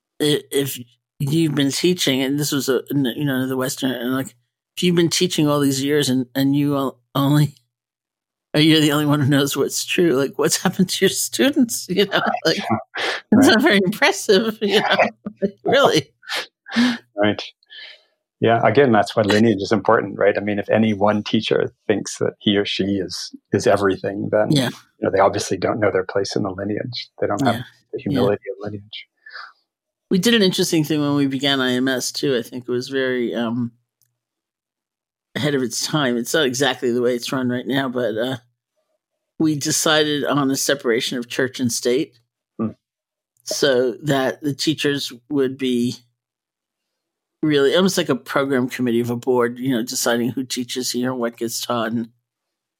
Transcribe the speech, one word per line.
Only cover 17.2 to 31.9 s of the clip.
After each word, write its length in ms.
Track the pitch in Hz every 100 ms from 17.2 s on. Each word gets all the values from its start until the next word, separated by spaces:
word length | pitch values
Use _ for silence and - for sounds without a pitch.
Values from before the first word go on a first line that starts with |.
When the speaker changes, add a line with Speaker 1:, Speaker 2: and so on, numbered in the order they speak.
| 104 - - _ _ - - - _ _ _ _
Speaker 2:
Yeah, 200 | 113 117
again, 280 | 113 113 139
that's 220 | 107 95 -
why 60 |
lineage 380 | 101 104 113 98
is 120 | 98
important, 440 | 107 95 110 98 104
right? 180 | 101 104
I 40 |
mean, 180 | 101 101
if 80 | -
any 220 | 110 110
one 280 | 101 104 104
teacher 480 | 107 113 - - - - -
thinks 300 | 101 - -
that 160 | - -
he 160 | 107 98
or 80 |
she 200 | 101 -
is, 500 | 95 98 87 - - - _
is 140 | 104 117
everything, 600 | 101 98 95 101 101 107
then, 180 | 107 107
Speaker 1:
Yeah. 160 | 147 120
Speaker 2:
you 340 | - _ _ 104
know, 40 |
they 60 | 95
obviously 360 | 98 98 - 95
don't 240 | 95 113
know 100 | 101
their 140 | 95
place 300 | 92 101 98 -
in 60 |
the 60 | 101
lineage. 580 | 92 101 104 123 120 - -
They 60 | 98
don't 180 | 101
have 120 | 131 117
Speaker 1:
Yeah. 60 | - _ _
Speaker 2:
the 60 | -
Speaker 1:
Yeah. 40 |
Speaker 2:
humility 400 | 101 127 101 104 98
of 40 | 95
lineage. 420 | 104 104 104 - - _ - - - _ _ _ _ _ _
Speaker 1:
We 80 | 190
did 160 | 226
an 80 | 233
interesting 420 | 185 185 175 165
thing 160 | 151 151
when 140 | 143 143
we 100 | 139
began 340 | 135 143 139
I 120 | 127
M 140 | 123
S 220 | 131